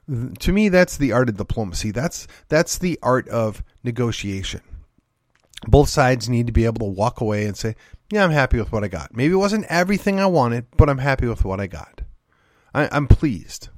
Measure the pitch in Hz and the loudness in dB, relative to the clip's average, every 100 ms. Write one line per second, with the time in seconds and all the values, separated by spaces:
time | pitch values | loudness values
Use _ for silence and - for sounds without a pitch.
0 | - 120 123 - - 196 214 180 180 - | -8 -6 -6 -4 0 2 4 4 2 0
1 | 139 117 123 101 95 120 101 82 107 107 | 0 2 0 -2 -4 -4 -4 -6 -6 -4
2 | 156 - - - - 156 170 - 180 156 | -6 -8 -14 -20 0 0 0 -2 -4 -2
3 | 123 127 - 117 110 101 - _ 123 117 | 0 0 0 -4 -4 -6 -14 _ -8 -4
4 | 120 107 98 95 92 101 - - - _ | -4 -4 -6 -8 -8 -10 -14 -18 -20 _
5 | _ _ _ _ _ - - 139 143 156 | _ _ _ _ _ -16 4 6 6 4
6 | 127 127 110 120 120 113 113 113 104 92 | 2 2 0 0 0 2 2 0 -4 -2
7 | 113 - 107 104 104 95 110 - _ - | -2 -2 -4 -2 -4 -6 -8 -8 _ -20
8 | - 208 185 151 131 120 104 110 101 87 | -6 0 2 2 2 0 -2 -4 -4 -8
9 | 65 113 147 190 196 214 - 165 180 202 | -10 -2 0 2 2 0 -2 0 0 0
10 | 208 196 196 165 120 120 120 - 147 135 | 0 0 2 2 2 -2 2 6 6 4
11 | 139 135 120 110 95 95 98 73 - - | 0 0 -2 -2 -4 -4 -6 -10 -18 -16
12 | - - _ _ _ _ _ - 147 147 | -18 -18 _ _ _ _ _ -4 -2 2
13 | 139 - 151 92 - - - | 4 4 2 -4 -10 -18 -18